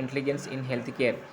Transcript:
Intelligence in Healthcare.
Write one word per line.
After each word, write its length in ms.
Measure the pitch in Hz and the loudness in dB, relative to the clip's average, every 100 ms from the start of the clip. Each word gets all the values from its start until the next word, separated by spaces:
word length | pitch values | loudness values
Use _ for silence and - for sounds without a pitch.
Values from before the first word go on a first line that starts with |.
Intelligence 500 | 127 139 135 143 - | -2 0 0 0 -2
in 80 | 131 127 | -4 -2
Healthcare. 420 | 123 120 - 123 - - | -2 -2 2 4 4 -4